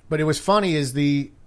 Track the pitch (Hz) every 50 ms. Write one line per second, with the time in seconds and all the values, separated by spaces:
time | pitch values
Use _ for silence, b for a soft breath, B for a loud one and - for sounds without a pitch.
0 | - - 156 151 156 156 151 - - - 196 214 202 185 160 151 143 131 127 143
1 | 143 143 143 143 139 - - - -